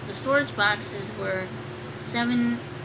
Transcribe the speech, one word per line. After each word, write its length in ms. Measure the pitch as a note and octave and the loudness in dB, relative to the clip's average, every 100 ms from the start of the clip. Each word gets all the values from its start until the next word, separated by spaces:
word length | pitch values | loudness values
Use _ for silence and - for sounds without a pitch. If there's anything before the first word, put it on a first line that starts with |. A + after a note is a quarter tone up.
| - | -8
the 60 | |
storage 400 | G3 C4 C#4 C#4 - | -4 4 4 4 4
boxes 540 | G3+ G#3 - G#3 G3 - | 2 2 -2 -6 -6 -4
were 300 | F#2+ F#3 F#3 - - - - - | -2 -2 -2 -6 -8 -8 -10 -8
seven 560 | - A#3 A#3+ B3 A#3+ A#3+ - - | -4 0 4 4 4 2 -4 -8